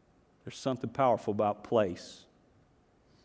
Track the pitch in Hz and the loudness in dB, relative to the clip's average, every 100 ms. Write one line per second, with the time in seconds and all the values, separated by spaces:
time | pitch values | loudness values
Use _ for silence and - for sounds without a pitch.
0 | _ _ _ _ - - 139 127 120 - | _ _ _ _ -16 -8 -4 -4 -4 2
1 | 131 107 - 104 104 104 - 117 98 90 | 2 2 0 0 0 0 0 2 2 -2
2 | - - - _ _ _ _ _ _ _ | -12 -20 -20 _ _ _ _ _ _ _
3 | _ _ | _ _